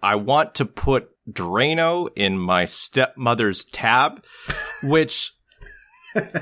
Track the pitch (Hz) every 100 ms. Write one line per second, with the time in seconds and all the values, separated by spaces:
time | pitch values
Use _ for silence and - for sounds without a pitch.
0 | 101 104 104 143 156 - 131 - - 131
1 | - _ - - 87 98 143 165 165 175
2 | 175 - 98 95 90 92 87 - - -
3 | 127 - 120 117 110 92 - - 113 123
4 | 151 - - - - - - - 139 160
5 | 156 - - - _ _ - - _ _
6 | - - - 156